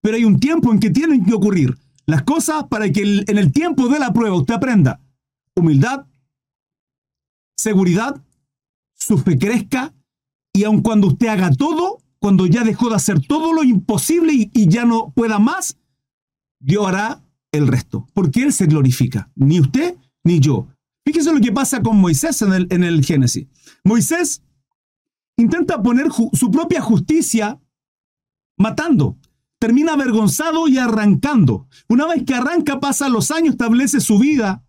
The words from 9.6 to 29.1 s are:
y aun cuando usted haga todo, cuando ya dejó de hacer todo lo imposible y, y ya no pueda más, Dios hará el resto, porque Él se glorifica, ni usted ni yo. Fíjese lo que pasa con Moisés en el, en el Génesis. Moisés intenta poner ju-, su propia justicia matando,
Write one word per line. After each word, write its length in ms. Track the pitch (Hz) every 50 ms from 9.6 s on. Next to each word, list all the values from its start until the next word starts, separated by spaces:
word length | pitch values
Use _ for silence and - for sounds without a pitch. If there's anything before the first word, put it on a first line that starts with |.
| - - - 254 262 311 _ _ _ _ _ _ _ _ _ _ _ _ -
y 100 | 196 208
aun 180 | 214 214 -
cuando 260 | - 233 220 208 202
usted 200 | 180 131 - 240
haga 240 | 226 214 185 185 175
todo, 460 | 135 127 269 320 320 311 349 370 453 _ _ _ _ _
cuando 260 | - 202 196 190 190
ya 180 | 175 165 240 226
dejó 260 | 226 202 - 247 233
de 60 | 220
hacer 240 | 190 - - 196 156
todo 320 | 135 - 285 320 320 330 330
lo 100 | 320 302
imposible 680 | 254 233 175 - - 214 - - - 320 349 330 311 302
y, 180 | 247 214 - _
y 140 | 233 208
ya 180 | 160 175 240 240
no 260 | 240 226 226 220 -
pueda 280 | - - 233 226 220 202
más, 380 | 214 269 339 381 370 - - _ _ _ _ _ _ _ _ _ _ _ _ _ _ _ _ _
Dios 280 | 127 131 180 208 208
hará 360 | 190 185 190 208 226 - - _ _ _ _ _ _
el 160 | - 151 147
resto, 400 | - 120 101 - _ - - - _ _
porque 300 | 202 185 147 - 240 262
Él 100 | 294 269
se 140 | - 196
glorifica, 640 | 151 151 151 135 131 123 - 131 123 - 101 95 _ _
ni 240 | - 135 139 165 180
usted 360 | 139 135 - 254 320 359 359 - _ _ _ _ _
ni 160 | 165 180 160
yo. 280 | 131 151 131 - 123 - _ _ _ _ _ _ _
Fíjese 280 | 294 302 330 285 330 320
lo 60 | 247
que 120 | 208 247
pasa 300 | 196 277 269 - 277 247
con 160 | 190 226 220
Moisés 440 | 202 190 175 156 135 - 330 285 -
en 120 | 220 196 190
el, 140 | 185 180 175
en 140 | 185 175 180
el 200 | 170 170 156 135
Génesis. 440 | - 170 139 131 120 - - - _ _ _ _ - _ _ _
Moisés 600 | 185 220 233 - - 320 349 349 - - - _ _ _ _ _ _ _ _ _ _ _ _ _ _ _ _ _ _ _
intenta 440 | - 233 214 330 349 311 359 349 247
poner 280 | 190 240 233 254 302 330
ju-, 200 | - - 226 - -
su 180 | - 254 214
propia 300 | 180 302 339 339 359 302
justicia 800 | - - 226 160 - - 311 330 - - - 220 208 208 - - _ _ _ _ _ _ _ _ _ _ _ _ _ _ _ _ _ _ _
matando, 600 | - 196 220 - - 302 339 285 170 139 92